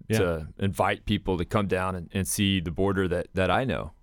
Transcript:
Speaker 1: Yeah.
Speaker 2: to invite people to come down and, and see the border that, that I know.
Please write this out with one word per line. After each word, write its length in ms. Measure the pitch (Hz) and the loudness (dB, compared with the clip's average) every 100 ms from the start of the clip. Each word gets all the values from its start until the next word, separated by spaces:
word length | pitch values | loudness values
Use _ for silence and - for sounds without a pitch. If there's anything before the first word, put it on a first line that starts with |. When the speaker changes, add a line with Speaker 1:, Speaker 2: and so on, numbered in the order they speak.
| - | -2
Speaker 1:
Yeah. 100 | 110 | 2
Speaker 2:
to 280 | 92 80 78 - | 2 0 -6 -4
invite 460 | 98 90 98 104 | -4 2 0 0
people 320 | - 104 - 90 | 0 -2 0 -2
to 60 | |
come 220 | 87 110 101 | 0 0 0
down 280 | 92 92 | 0 -2
and, 160 | 92 82 | -4 -6
and 140 | 98 92 | -4 -2
see 340 | - 101 95 | 0 2 2
the 100 | 85 | -2
border 360 | 78 98 98 92 | 0 0 2 0
that, 200 | 87 - | 0 -2
that 160 | - 92 | 0 2
I 140 | 92 | 2
know. 280 | 131 69 52 - | 0 -4 -6 -12